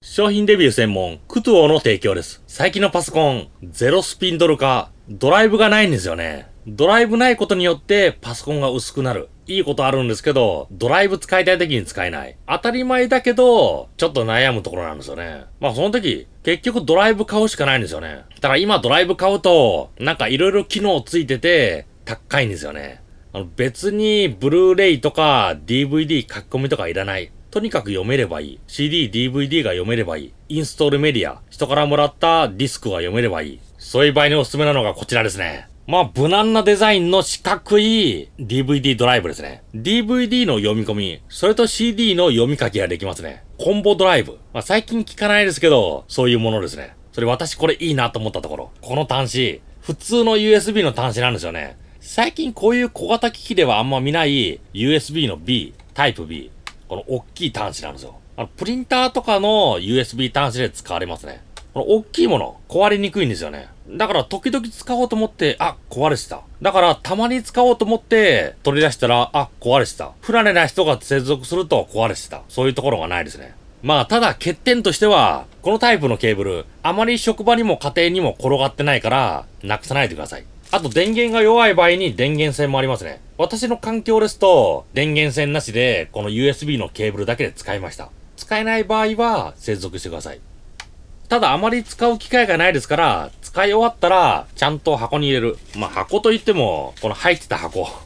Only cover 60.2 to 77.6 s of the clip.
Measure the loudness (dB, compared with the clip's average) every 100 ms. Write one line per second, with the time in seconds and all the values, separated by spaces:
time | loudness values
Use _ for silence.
60.2 | -2 0 -2 -2 -6 -6 -8 -6 -6 -10
61.2 | -12 -18 -20 -20 -14 -8 0 0 0 0
62.2 | 2 2 -2 -10 -4 2 2 2 -2 -2
63.2 | -2 -2 -8 -12 -18 -20 -16 -6 -2 0
64.2 | -2 -4 -4 -4 -6 -14 -6 -2 0 0
65.2 | -2 0 -2 0 -4 -6 -14 -2 0 0
66.2 | -4 -14 -16 -4 0 4 4 2 -2 -2
67.2 | -2 -2 -4 2 2 4 0 -2 2 4
68.2 | 4 4 0 -4 -2 2 2 2 2 2
69.2 | 2 -2 -4 -6 2 2 2 -6 -12 -12
70.2 | -2 2 4 4 2 2 0 0 0 -2
71.2 | 0 -4 -2 -4 0 0 0 -2 -2 -2
72.2 | -10 -16 -12 -2 -2 0 -2 -2 -2 -6
73.2 | -6 -12 -20 -20 -20 -12 0 0 2 2
74.2 | 0 -2 -6 -4 0 0 0 2 4 6
75.2 | 4 2 -6 -8 -2 0 2 2 0 0
76.2 | 0 -2 -2 -6 -8 -6 -4 -2 -2 0
77.2 | -2 0 2 2